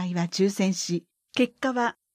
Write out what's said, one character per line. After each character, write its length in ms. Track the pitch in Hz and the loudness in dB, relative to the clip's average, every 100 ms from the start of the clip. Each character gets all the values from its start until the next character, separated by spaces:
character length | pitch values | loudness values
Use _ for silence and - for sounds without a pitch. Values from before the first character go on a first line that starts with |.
| 180 | -2
は 200 | 175 170 | -2 0
抽 220 | - 196 | 2 2
選 240 | 196 190 | 2 0
し、 320 | 175 - 170 - _ _ | 0 -2 -4 -6 _ _
結 220 | - 247 - | 0 0 0
果 140 | 262 | -4
は 240 | 247 240 - _ | 0 -2 -4 _